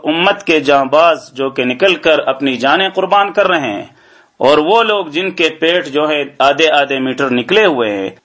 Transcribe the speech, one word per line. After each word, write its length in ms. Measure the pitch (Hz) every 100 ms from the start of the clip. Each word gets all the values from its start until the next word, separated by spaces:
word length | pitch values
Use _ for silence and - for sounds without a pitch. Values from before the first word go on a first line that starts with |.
امت 400 | 151 160 185 196
کے 160 | - 160
جاں 260 | 139 143 135
باز 460 | 147 170 156 -
جو 160 | 131 135
کہ 140 | 131 123
نکل 300 | 127 190 165
کر 240 | 165 147
اپنی 360 | 131 135 139 123
جانیں 320 | 131 165 190
قربان 440 | 190 185 202 196
کر 140 | 208 185
رہے 240 | 170 127
ہیں، 120 | 101 - _ _ _ _ -
اور 180 | 131 151
وہ 260 | 156 226
لوگ 220 | 220 208 165
جن 260 | 147 190
کے 180 | 180 160
پیٹ 380 | 156 160 175 139
جو 220 | 139 151
ہے 140 | 151 139 -
آدھے 300 | 135 143 160
آدھے 280 | 147 139 135
میٹر 320 | 131 131 139
نکلے 340 | 123 117 196 208
ہوئے 240 | 131 110
ہیں، 180 | 101 95 -